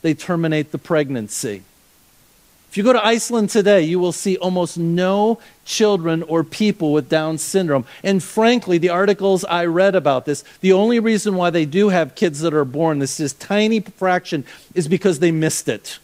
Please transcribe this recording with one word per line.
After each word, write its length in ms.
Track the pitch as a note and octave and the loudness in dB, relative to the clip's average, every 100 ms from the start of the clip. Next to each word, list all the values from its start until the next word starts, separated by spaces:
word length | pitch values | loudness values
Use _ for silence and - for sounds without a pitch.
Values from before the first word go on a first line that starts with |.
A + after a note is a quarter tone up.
they 120 | E3 | -2
terminate 600 | D3+ - E3+ E3 D#3 D3 | -4 -4 -2 0 -2 -4
the 40 | D#3 | -10
pregnancy. 840 | - D#3 C#3 C3 G#2 - B2 G2 - _ _ _ _ _ _ _ _ _ _ | -2 0 0 -4 -6 -8 -8 -10 -14 _ _ _ _ _ _ _ _ _ _
If 80 | G3 | 0
you 60 | G#3+ | 2
go 80 | |
to 120 | B3 G#3+ | 4 2
Iceland 440 | A#3 - A#3 G3+ | 0 0 -2 2
today, 320 | A3+ G3 G3+ | 2 4 4
you 180 | D#3 F3+ | 4 0
will 140 | F3+ | -2
see 240 | D#3+ G3+ F3+ | -2 -4 -2
almost 400 | F3+ F3+ E3+ E3+ | -2 -2 -4 -2
no 640 | E3 F3 F#3 G3 G#3+ A3+ - _ - | -2 0 0 2 0 -2 -8 _ -10
children 580 | - G#3+ G3 E3 E3 | 0 2 2 -2 -4
or 180 | E3 E3 D#3+ | -2 -2 -2
people 480 | - G#3+ G3+ D#3 | 0 -2 0 0
with 160 | D3+ B2+ | 0 0
Down 280 | D#3 D#3 D#3+ | -2 -2 -6
syndrome. 460 | - F#3+ F3 C#3 A#2 - | -4 -2 0 -2 -4 -8
And 220 | F#3+ G3 | -2 -2
frankly, 540 | - - A3+ B3 - E3+ | -2 0 2 2 0 0
the 100 | F3 | 2
articles 560 | F3 G3+ F#3+ G3 F#3 | 2 0 2 0 0
I 220 | - F3 F3 | 0 -2 0
read 280 | E3+ G3 | 2 2
about 320 | F#3+ D3 C3 D3 | 2 2 0 -2
this, 200 | C#3+ - - | -6 -8 -2
the 100 | F#3 | 2
only 260 | F#3+ A3 A#3+ | 4 4 2
reason 380 | A3+ G#3+ G#3 F#3 | 2 0 0 0
why 140 | F3 | 0
they 160 | E3+ D3+ | 0 0
do 240 | F3 G#3 | 2 2
have 260 | F3+ D3 - | 2 0 -2
kids 240 | F#3 C#3+ | -2 0
that 140 | E3 | -2
are 100 | D3+ | 0
born, 360 | C3+ C#3 E3 D3 | 0 0 0 0
this 200 | C3+ - | -4 -4
is 140 | D3 | -6
tiny 480 | - - G3+ G#3+ A3 | -6 -4 0 2 0
fraction, 640 | - - F#3 F3+ - D#3+ B2 - - | -4 -4 0 0 -2 -8 -8 -20 -6
is 140 | F3+ D3+ | -4 0
because 320 | F3+ G3 C#3+ | 0 0 2
they 120 | E3+ | 0
missed 360 | D#3+ D#3 - - | 2 -2 -2 -6
it. 320 | G#2+ - - | -6 -10 -20